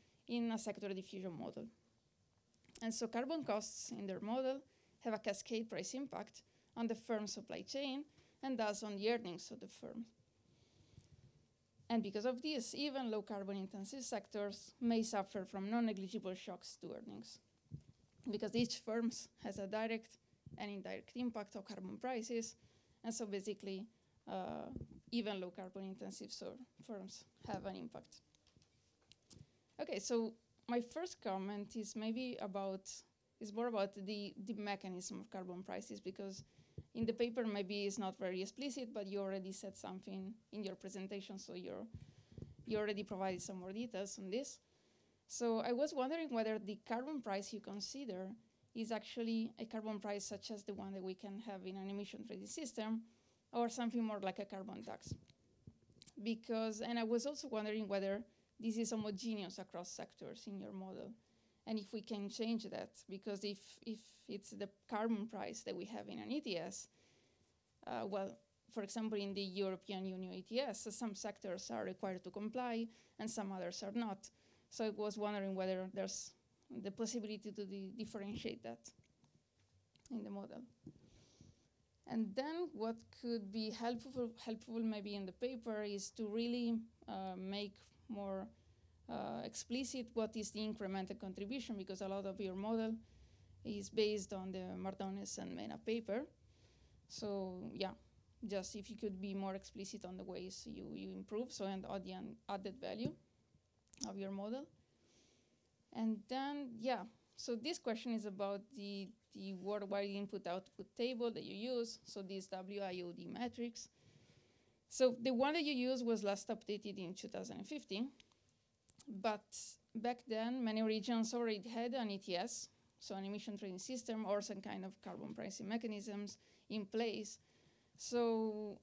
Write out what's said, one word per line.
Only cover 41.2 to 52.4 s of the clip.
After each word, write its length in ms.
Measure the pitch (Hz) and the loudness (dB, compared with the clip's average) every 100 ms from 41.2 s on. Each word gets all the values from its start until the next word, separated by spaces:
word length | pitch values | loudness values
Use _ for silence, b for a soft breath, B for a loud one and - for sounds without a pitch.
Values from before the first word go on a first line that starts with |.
| 196 196 | -6 -8
so 160 | - | -6
you're, 320 | 180 92 92 226 B B B B B B B - | -6 -4 -4 -6 B B B B B B B 0
you 120 | 214 | 2
already 260 | 214 202 | 4 0
provided 380 | 202 190 190 180 | -2 0 2 0
some 180 | - 185 | -2 -6
more 140 | 185 | -4
details 440 | 208 240 190 196 - | -4 -2 -2 -2 -4
on 120 | 190 | -2
this. 300 | 226 285 - b b b b b b b | 0 0 -6 b b b b b b b
So 320 | - 233 226 | 0 4 4
I 140 | - | 4
was 200 | 247 294 | 6 4
wondering 400 | 254 262 330 311 | 4 2 2 2
whether 240 | 233 220 220 | 4 4 2
the 220 | 196 214 - | 0 -4 0
carbon 340 | 233 269 294 | 0 0 -2
price 300 | 220 196 196 | 2 0 0
you 60 | 220 | -4
consider 720 | - 202 - 269 254 185 190 226 b b b | -4 -4 -4 -4 -2 -2 -2 -6 b b b
is 180 | 226 226 | -4 0
actually 600 | 214 - 240 226 226 220 - | 0 -2 0 4 4 4 -2
a 60 | 226 | -4
carbon 340 | 220 214 208 | -2 -2 -2
price 260 | 208 202 - | 0 0 0
such 260 | 196 - | -4 -4
as 120 | 214 | -6
the 100 | 208 | -4
one 200 | 196 196 | -4 -4
that 100 | 196 | -2
we 120 | 190 185 | -2 -4
can 220 | 202 196 | -6 -6
have 260 | 226 190 185 | -4 -4 -4
in 100 | 196 | -4
an 140 | 196 | -2
emission 360 | 202 208 214 220 | -2 -2 -6 -6
trading 220 | 190 | -6